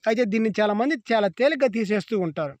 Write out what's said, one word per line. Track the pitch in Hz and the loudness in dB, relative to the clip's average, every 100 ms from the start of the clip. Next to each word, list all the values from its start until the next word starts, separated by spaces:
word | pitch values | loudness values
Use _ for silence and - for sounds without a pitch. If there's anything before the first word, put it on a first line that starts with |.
| - | -2
అయితే | 226 240 | 0 0
దీన్ని | 220 220 208 | 2 0 0
చాలామంది | 214 208 254 311 - | 0 2 0 -2 0
చాలా | 226 202 | 0 0
తేలిగ్గా | - 262 311 254 | 2 0 2 0
తీసేస్తూ | 208 208 208 - 214 | 0 -2 -2 -2 -2
ఉంటారు. | 175 151 151 135 | -2 -4 -8 -8